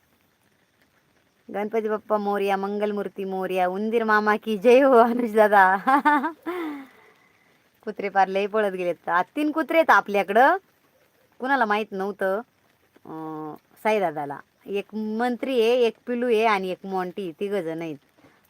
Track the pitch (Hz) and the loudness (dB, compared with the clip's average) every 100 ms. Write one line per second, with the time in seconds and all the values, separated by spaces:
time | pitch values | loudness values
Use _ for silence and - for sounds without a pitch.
0 | _ _ _ _ _ _ _ _ _ _ | _ _ _ _ _ _ _ _ _ _
1 | _ _ _ _ - 196 208 226 214 214 | _ _ _ _ -12 -8 -4 -4 -2 -6
2 | - 214 202 202 196 196 196 208 208 202 | -2 -2 0 -2 0 -2 -2 -4 -4 -4
3 | 190 202 190 190 185 185 180 190 220 233 | -6 -8 -8 -6 -4 0 0 -2 -2 -2
4 | 220 214 214 214 220 208 233 254 277 233 | 2 2 2 0 -2 0 6 6 8 6
5 | 233 240 233 214 208 202 185 196 254 277 | 6 2 -2 4 6 6 6 4 2 2
6 | 294 294 311 311 320 359 311 285 262 _ | 4 0 -2 -8 -10 -8 -8 -10 -16 _
7 | _ _ _ _ _ _ _ _ 214 196 | _ _ _ _ _ _ _ _ -14 -8
8 | 196 190 190 196 202 214 208 185 175 160 | -4 0 2 0 -2 0 -2 -2 -4 -4
9 | - 170 180 294 302 302 277 330 - 202 | -2 -2 -2 -4 -2 -2 0 2 4 4
10 | - 202 185 214 277 381 _ _ _ _ | 4 -4 0 4 4 4 _ _ _ _
11 | _ _ _ - 254 269 214 208 214 190 | _ _ _ -10 -4 -2 0 -2 -4 -6
12 | 196 - 190 202 - _ _ _ _ _ | -8 -4 -4 -4 -8 _ _ _ _ _
13 | - 160 156 156 156 - _ _ 214 214 | -18 -14 -12 -12 -14 -16 _ _ -2 0
14 | 170 147 143 139 _ _ - 196 196 214 | -2 -4 -10 -12 _ _ -10 -8 -8 -10
15 | 214 220 247 233 269 254 226 254 233 - | -6 -4 -4 -4 -4 0 2 2 0 -2
16 | - 247 247 214 226 196 185 170 196 190 | -8 -4 0 0 2 0 -4 -8 -6 -6
17 | 180 208 180 156 202 202 165 160 165 139 | -6 -8 -12 -8 -6 -6 -6 -8 -10 -12
18 | _ _ _ _ | _ _ _ _